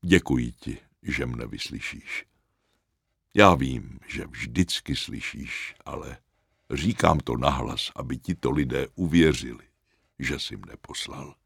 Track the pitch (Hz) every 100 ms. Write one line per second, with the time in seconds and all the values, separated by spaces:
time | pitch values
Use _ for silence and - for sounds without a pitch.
0 | 90 90 - 67 58 - - 62 _ _
1 | - 65 64 58 58 50 - 73 - -
2 | - - - _ _ _ _ _ _ _
3 | _ _ _ - 101 80 65 64 - -
4 | - - - - 62 58 90 - - 69
5 | - 57 - - 69 - - - - 69
6 | 69 67 _ _ _ _ _ 69 80 -
7 | 82 80 - 60 67 69 60 - - -
8 | 65 - - 90 64 60 69 65 67 -
9 | 87 85 78 76 65 58 - _ _ _
10 | _ _ 65 - - - - - - -
11 | - 69 71 -